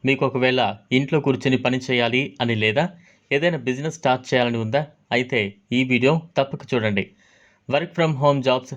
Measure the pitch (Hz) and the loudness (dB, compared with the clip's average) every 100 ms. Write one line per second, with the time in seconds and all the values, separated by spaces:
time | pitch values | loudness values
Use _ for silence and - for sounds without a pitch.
0 | 127 135 135 127 127 127 110 101 _ 131 | 0 0 0 2 0 2 0 -4 _ 0
1 | 139 160 143 131 135 127 127 127 127 123 | 2 0 0 0 0 0 0 -4 -2 0
2 | 117 127 139 - 120 110 107 110 175 - | 0 0 -2 -4 -2 2 2 2 -2 -4
3 | - _ _ 139 170 160 120 127 156 151 | -20 _ _ 0 0 -2 -4 -4 -6 -2
4 | 135 127 127 131 120 117 110 135 156 _ | 0 0 0 0 2 0 -2 -2 -4 _
5 | _ 120 127 123 101 - _ 123 131 123 | _ -4 -2 -2 -4 -8 _ -2 2 2
6 | 131 160 160 - 135 147 - 127 110 98 | 2 2 -2 -4 -4 -6 -4 -2 0 -2
7 | 95 _ _ _ _ _ - 139 165 - | -6 _ _ _ _ _ -4 -2 -2 -2
8 | 160 139 143 139 131 127 - | 0 2 2 2 2 0 -2